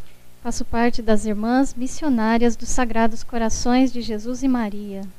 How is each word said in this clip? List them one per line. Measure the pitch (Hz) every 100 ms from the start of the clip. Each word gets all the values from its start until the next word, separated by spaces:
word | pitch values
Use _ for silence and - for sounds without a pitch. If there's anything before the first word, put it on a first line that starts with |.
| - - - -
Faço | 240 240
parte | 247 226 240 240
das | 220 214 214
Irmãs | 208 220 254 277
Missionárias | - 262 - 311 240 220 233 240 233
dos | -
Sagrados | - 226 226 226 226
Corações | - 240 226 208 240 247 262
de | 247
Jesus | 220 214 220 247
e | 269
Maria. | 247 214 202 202 196 196